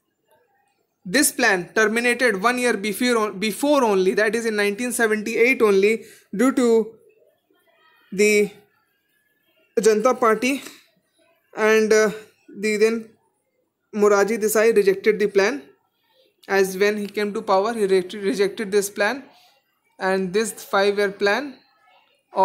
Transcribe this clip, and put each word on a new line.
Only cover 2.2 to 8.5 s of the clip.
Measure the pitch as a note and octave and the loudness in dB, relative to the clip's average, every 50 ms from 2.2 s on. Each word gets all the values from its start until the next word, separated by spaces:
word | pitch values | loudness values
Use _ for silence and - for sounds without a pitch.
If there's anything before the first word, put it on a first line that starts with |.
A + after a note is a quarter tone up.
| C4 A#3 G3+ F#3 G3+ | 0 0 0 0 0
one | A#3+ B3 | -2 0
year | B3 B3 A#3+ A3 | 0 0 -2 -2
before, | G3 G3+ G#3+ F#3+ - B3+ B3 A#3+ A3+ G#3+ G#3+ | -2 -4 -6 -4 -2 0 0 0 0 -2 -4
before | G3 F#3 G#3+ A3 F#3+ - C#4+ D4 D4 C#4 B3 | -4 -4 -4 -4 -4 -2 0 2 2 2 2
only, | G#3+ G3 F#3+ F#3 F#3+ F#3 | 2 2 2 0 0 0
that | G3+ G#3+ G#3+ G#3 | 0 0 0 0
is | A#3 A3+ | -2 -4
in | A3+ G#3+ | -4 -2
nineteen | G#3 G3+ G3+ G3+ A3 B3 B3 | -2 -2 -2 -2 -4 -6 -6
seventy-eight | - - A#3 G#3+ G#3+ G#3+ G3+ A3+ A3+ G#3 A#3 B3+ C4+ C4 | -2 -2 0 0 0 -2 -4 -4 0 0 2 2 2 2
only, | A3+ G#3 G3 F#3+ G3 G#3+ A3+ A3 - - - - _ _ - | 2 2 4 4 2 2 0 -2 -6 -12 -20 -20 _ _ -2
due | F#3+ B3 C4+ | 0 0 0
to | - C4+ B3 A#3 A3+ A3+ G#3 - - - _ _ _ _ _ _ _ _ _ _ _ _ _ _ _ _ _ _ _ _ _ - | 2 2 2 2 2 2 0 -2 -8 -20 _ _ _ _ _ _ _ _ _ _ _ _ _ _ _ _ _ _ _ _ _ -6
the | G3 F#3 G#3 G#3 G#3 G#3 G3+ G3 | 0 2 2 4 4 2 2 0